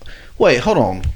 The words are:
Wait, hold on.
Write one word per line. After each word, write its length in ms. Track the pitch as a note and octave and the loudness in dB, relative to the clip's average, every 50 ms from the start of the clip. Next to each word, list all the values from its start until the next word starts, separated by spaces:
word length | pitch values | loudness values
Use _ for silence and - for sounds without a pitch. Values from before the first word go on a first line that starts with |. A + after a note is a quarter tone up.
| - - - - - - - - | -18 -16 -16 -18 -18 -10 -2 2
Wait, 220 | A3+ F3+ C3 A#2+ | 2 4 4 2
hold 180 | - G#3+ G#3+ D#3 | 2 0 2 2
on. 240 | A2+ F#2 F#2+ F#2 - - - | 0 0 -2 -4 -4 -4 -2